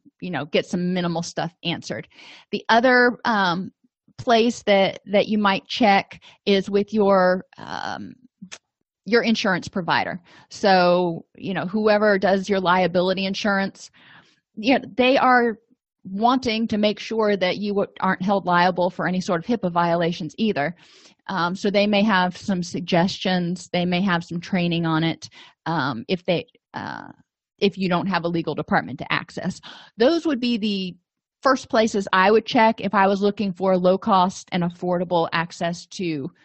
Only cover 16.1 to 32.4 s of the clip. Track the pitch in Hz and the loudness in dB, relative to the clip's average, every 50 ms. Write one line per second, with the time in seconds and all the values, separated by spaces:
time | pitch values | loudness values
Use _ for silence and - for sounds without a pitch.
16.1 | 190 202 226 240 269 262 - 233 220 220 233 - 220 208 208 214 202 - - - | -6 -2 0 2 2 0 0 -2 -2 -2 -2 -2 0 0 0 0 0 -2 -6 -6
17.1 | 220 220 214 208 202 185 185 185 160 190 208 202 196 202 185 - - - - 190 | -2 0 0 2 2 2 0 -2 -2 -2 -4 -2 -2 -2 -2 -4 -4 -4 -2 -2
18.1 | 185 - 185 208 202 196 170 180 175 175 180 185 175 180 175 185 - - 151 175 | -2 0 0 0 0 0 0 2 2 4 4 4 2 0 -2 -2 -2 -2 -4 -2
19.1 | 185 185 - - 175 165 - - 240 208 - 175 170 170 175 170 170 175 170 170 | -2 -2 -2 -2 -2 -2 -2 -2 -4 -2 -2 -2 0 0 0 2 2 0 0 -2
20.1 | 170 - 165 147 - - 226 214 - 143 143 165 170 _ _ - - - - - | -2 -4 -8 -8 -6 -4 -2 -2 0 -2 -4 -4 -6 _ _ -20 -20 -20 -20 -20
21.1 | _ _ _ - 190 175 170 175 190 - - 202 190 202 208 214 208 196 208 220 | _ _ _ -8 -4 -2 -2 -2 -2 -2 -2 0 2 2 2 2 2 2 2 4
22.1 | 190 185 180 180 - - - 208 190 175 170 - - 180 175 - 190 165 175 185 | 4 2 2 0 -2 -6 -6 -4 -4 -4 -4 -6 -8 -8 -4 0 2 2 2 2
23.1 | - - - 190 180 180 175 170 180 - - - - 180 175 180 180 175 202 196 | -2 -4 -4 -2 -2 -2 -2 -4 -6 -8 -8 -6 -4 -2 -2 0 0 0 0 0
24.1 | 175 170 - - 170 175 - - 196 180 175 175 165 170 165 160 160 156 160 165 | 0 -2 -2 -6 -10 -10 -6 -4 -2 0 0 0 -2 -2 -2 0 0 0 0 -2
25.1 | - - - - - - - - _ _ - 160 170 156 127 139 117 117 - - | -4 -6 -12 -20 -20 -20 -20 -20 _ _ -8 -6 -4 -4 -4 -4 -6 -6 -6 -6
26.1 | 190 175 _ 190 170 135 - _ _ _ _ _ - 107 101 82 62 50 50 - | -6 -4 _ -2 -4 -4 -4 _ _ _ _ _ -12 -12 -10 -10 -12 -12 -14 -18
27.1 | - _ _ _ _ _ _ _ _ - 202 196 - 185 190 175 180 175 175 196 | -20 _ _ _ _ _ _ _ _ -2 -2 -2 -2 -2 -2 -2 -2 -2 -2 -2
28.1 | 180 170 160 175 175 170 160 160 143 - - - 202 160 - - 165 - - - | -2 -2 -2 -2 -4 -4 -4 -4 -6 -6 -4 -2 -2 -2 -2 -4 -8 -10 -6 -6
29.1 | 156 - - - - - - 185 - - - - - - - - _ 208 233 294 | -6 -6 -6 -8 -10 -8 -8 -8 -8 -10 -14 -20 -20 -20 -20 -8 _ 2 2 4
30.1 | 339 330 - 330 277 233 247 240 240 202 214 214 202 190 190 180 170 _ _ _ | 2 2 0 -2 -2 -2 -2 -2 -2 -2 -2 -2 -2 -4 -6 -8 -10 _ _ _
31.1 | _ _ _ _ _ _ - 262 262 262 - - 269 226 220 220 - 196 196 - | _ _ _ _ _ _ 2 2 2 0 0 0 0 2 2 2 0 -2 -2 0
32.1 | 190 190 185 208 220 214 | 2 4 4 6 4 4